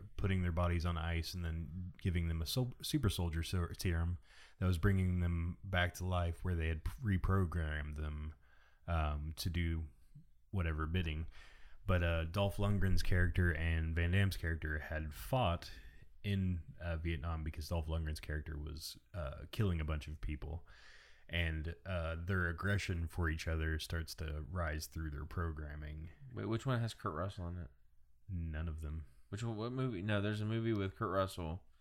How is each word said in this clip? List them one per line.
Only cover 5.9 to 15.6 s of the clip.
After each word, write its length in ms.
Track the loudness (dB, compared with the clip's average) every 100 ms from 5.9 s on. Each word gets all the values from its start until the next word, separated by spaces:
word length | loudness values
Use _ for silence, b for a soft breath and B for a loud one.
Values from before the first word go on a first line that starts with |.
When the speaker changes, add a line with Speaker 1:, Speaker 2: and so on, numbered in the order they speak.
| 0
Speaker 1:
to 100 | -2
life 340 | 0 0 0
where 120 | -2 0
they 120 | 0
had 140 | 0 -2 -2
reprogrammed 920 | 2 2 4 4 4 2 -2 -2 -4 -4
them, 360 | -4 -4 -6 -10 b b b b -2
um, 460 | 0 2 0 -4 -4
to 120 | -2
do 340 | 0 2 0 -2 -10 -20 -20 -20 -20 -6
whatever 340 | -2 0 0 0
bidding. 400 | 2 0 -2 -4 B B B B B 2
But, 160 | 4
uh, 200 | 4 2 0
Dolph 320 | 2 2 2
Lundgren's 460 | 2 4 6 8
character 480 | 8 6 6 6 4
and 420 | 4 2 2 2
Van 180 | 2 4
Damme's 260 | 4 4 2
character 420 | -2 -2 -2 -4
had 340 | -2 -4 -4
fought 560 | -8 -2 2 4 2